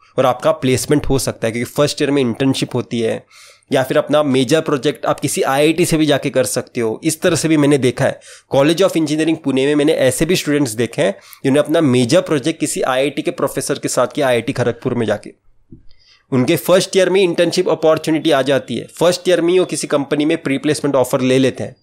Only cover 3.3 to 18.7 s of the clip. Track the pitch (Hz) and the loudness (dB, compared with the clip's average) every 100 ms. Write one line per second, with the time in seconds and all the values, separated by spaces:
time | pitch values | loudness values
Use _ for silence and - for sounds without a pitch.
3.3 | - - _ - 135 127 151 - 151 147 | -20 -20 _ -4 -2 0 0 2 0 2
4.3 | 131 120 160 156 147 147 - - - 139 | 0 2 0 0 -2 -2 -4 -4 -2 -4
5.3 | - 135 135 156 165 170 160 156 135 143 | -2 0 2 2 2 0 2 2 0 0
6.3 | 131 123 - - 123 110 113 156 - 185 | -2 -2 -4 -6 -4 -4 -2 -4 -2 -2
7.3 | 165 156 160 143 143 123 - 120 - - | 0 0 2 4 2 2 0 -2 -2 -14
8.3 | - - 135 143 165 185 170 151 156 160 | -20 -4 2 2 2 2 2 -2 0 -2
9.3 | 156 139 131 139 147 147 156 131 - 160 | -2 -2 0 2 2 2 2 2 0 0
10.3 | 180 147 143 135 110 117 - 180 196 - | 0 0 0 0 -2 -4 0 -2 -4 -14
11.3 | - 139 139 143 160 147 127 120 170 180 | -4 0 2 2 2 2 2 2 2 2
12.3 | 151 160 160 151 - - 131 143 147 170 | -2 -2 -4 -4 -4 -2 0 -2 -2 -6
13.3 | - 139 143 - 135 139 - 123 - 127 | -4 -4 -4 -6 -6 -4 -2 -2 0 0
14.3 | 120 113 123 120 113 127 117 107 104 - | 0 -2 -4 -4 -4 -4 -4 -2 -4 -6
15.3 | - _ _ _ - - - _ _ - | -20 _ _ _ -20 -20 -20 _ _ -4
16.3 | 127 127 165 - 185 - 190 180 185 185 | -2 0 0 2 2 2 0 2 2 2
17.3 | 165 170 180 180 156 160 156 - 156 156 | 2 0 0 -2 0 2 2 0 -2 0
18.3 | 139 131 131 - | 0 2 0 -2